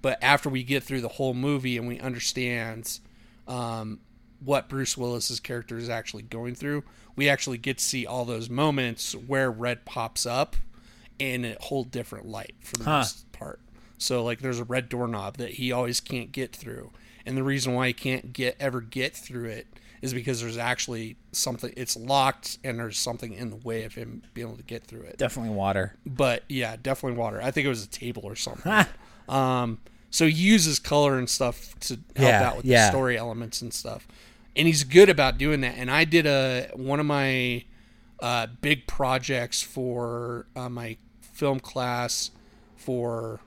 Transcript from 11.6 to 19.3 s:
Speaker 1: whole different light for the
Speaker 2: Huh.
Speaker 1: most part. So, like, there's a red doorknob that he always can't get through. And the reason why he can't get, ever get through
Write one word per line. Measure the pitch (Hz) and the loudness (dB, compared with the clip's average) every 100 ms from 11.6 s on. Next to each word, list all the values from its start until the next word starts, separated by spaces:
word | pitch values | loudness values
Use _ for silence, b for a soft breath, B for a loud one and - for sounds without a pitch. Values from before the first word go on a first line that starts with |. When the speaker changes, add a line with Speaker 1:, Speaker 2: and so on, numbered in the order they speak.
Speaker 1:
whole | - 139 | -4 -4
different | 123 123 110 107 110 | -4 -8 -8 -12 -12
light | 107 - - | -12 -12 -16
for | - 113 | -8 -4
the | |
Speaker 2:
Huh. | 113 151 | 2 2
Speaker 1:
most | 120 - - | 2 -4 -16
part. | - - - - b b b | -14 -14 -14 -20 b b b
So, | - 127 | -2 0
like, | 117 117 | 0 -2
there's | 135 120 | -4 -4
a | |
red | 120 123 120 | -2 -2 -2
doorknob | 123 120 110 98 - | -4 -2 -2 -6 -8
that | 117 | -10
he | - 123 | -4 -2
always | 123 123 120 | 0 0 -2
can't | - 127 113 | -4 -8 -6
get | - 127 - | -6 -8 -8
through. | 113 117 - b b b | -14 -12 -14 b b b
And | - 131 | -6 -2
the | |
reason | 135 139 127 | 0 0 0
why | 123 127 | 0 0
he | |
can't | 120 135 131 131 | -2 -4 -4 -6
get, | 127 123 - | -4 -4 -2
ever | 139 123 | -4 -4
get | 117 131 127 | -8 -6 -6
through | - - | -6 -12